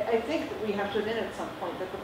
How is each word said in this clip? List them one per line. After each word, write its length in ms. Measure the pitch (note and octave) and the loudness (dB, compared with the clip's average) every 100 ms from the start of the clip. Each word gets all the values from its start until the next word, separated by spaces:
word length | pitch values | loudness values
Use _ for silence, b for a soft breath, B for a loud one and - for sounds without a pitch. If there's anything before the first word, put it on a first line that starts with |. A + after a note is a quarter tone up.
I 180 | G#3+ A3+ | 4 2
think 260 | B3+ D4+ - | 4 0 0
that 160 | - | -2
we 100 | G#3+ | 0
have 200 | G3+ G3+ | 0 2
to 60 | G#3+ | 2
admit 180 | G#3+ A3+ | 2 0
at 160 | - - | -2 -2
some 120 | E3+ - | -6 -4
point 200 | F3+ E3+ | -4 -4
that 120 | F#3 | -4
the 60 | G3 | -4